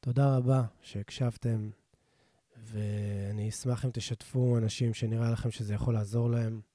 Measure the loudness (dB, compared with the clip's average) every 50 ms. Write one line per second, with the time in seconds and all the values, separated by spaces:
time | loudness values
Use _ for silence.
0 | -2 0 2 4 6 6 6 4 4 4 4 4 2 0 -4 _ _ -10 -8 -8
1 | -8 -8 -4 -2 -2 -2 -2 -2 -2 -2 0 0 -2 -4 -10 _ _ _ _ _
2 | _ _ _ _ _ _ _ _ _ _ _ -20 -20 -10 -6 -4 -4 -2 -2 -2
3 | -2 -4 -4 -4 -4 -4 -4 -4 -4 -4 -4 -4 -2 -2 -2 0 -2 -4 -4 -4
4 | -6 -6 -8 -8 -8 -4 0 2 4 4 4 4 2 2 0 0 0 0 0 0
5 | -2 -2 0 0 2 0 0 0 -2 -4 -4 -4 -4 -2 -2 -2 0 0 2 0
6 | 0 0 0 0 2 2 2 2 0 0 -4 -6 -10 _ _